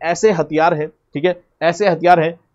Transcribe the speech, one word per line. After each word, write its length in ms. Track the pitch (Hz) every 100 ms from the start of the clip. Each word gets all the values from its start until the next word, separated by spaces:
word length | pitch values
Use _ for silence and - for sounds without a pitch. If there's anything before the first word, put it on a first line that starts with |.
ऐसे 280 | 165 175 220
हथियार 440 | 175 151 156 160
हैं, 140 | 156 156
ठीक 360 | - _ 143
है, 160 | 170 175 _ _
ऐसे 260 | 165 170 202
हथियार 320 | 160 170 175
हैं 200 | 160 170 _